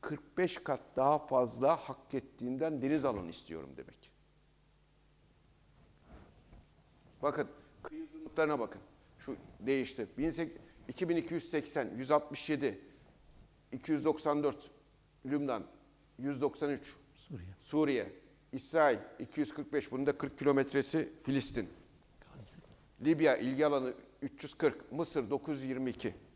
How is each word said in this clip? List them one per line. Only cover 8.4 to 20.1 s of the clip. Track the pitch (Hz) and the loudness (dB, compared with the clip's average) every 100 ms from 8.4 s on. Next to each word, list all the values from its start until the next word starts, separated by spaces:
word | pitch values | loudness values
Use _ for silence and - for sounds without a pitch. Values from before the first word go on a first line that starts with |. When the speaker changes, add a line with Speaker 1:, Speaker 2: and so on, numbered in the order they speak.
| 156 147 | 2 2
Speaker 1:
bakın. | 110 90 - - - - | -2 -8 -18 -20 -20 -18
Şu | - 107 - - | -10 -10 -12 -8
değişti. | 110 135 123 - 107 - | 0 0 0 -6 -8 -2
Bin | 156 | -2
sek-, | 165 165 - - - - | 0 -4 -6 -20 -20 -14
iki | - 175 | -4 0
bin | 170 | 0
iki | 160 | 0
yüz | 170 - | -4 -2
seksen, | 156 - 156 117 107 | -2 -2 -4 -4 -4
yüz | 131 | 4
altmış | 151 147 139 - | 4 4 -8 -2
yedi, | 147 135 95 - - - - - - - - _ | 0 0 -2 -14 -20 -20 -20 -20 -20 -20 -20 _
iki | 131 - | -12 -2
yüz | 151 156 | 0 2
doksan | 151 151 147 | 2 2 2
dört | 147 147 - - _ _ _ _ 127 | 2 -2 -12 -20 _ _ _ _ -2
Lübnan, | 143 143 113 85 - - _ _ - | 0 0 -2 -4 -16 -20 _ _ -8
yüz | 135 139 | -6 0
doksan | 143 - 147 | -2 0 -2
üç | 139 - - - - | -2 -6 -20 -20 -20
Speaker 2:
Suriye. | - 127 87 95 | -14 -12 -12 -16
Speaker 1:
Suriye, | - 151 151 127 92 - - - _ | -2 2 4 2 -2 -10 -20 -20 _
İsrail | 131 - 165 147 110 - - | -10 0 4 6 4 -2 -12
iki | 123 - | -8 -2
yüz | 147 | -2
kırk | - 139 | -4 -2
beş, | 147 - | -2 -2
bunun | 127 | 0
da | 139 | 0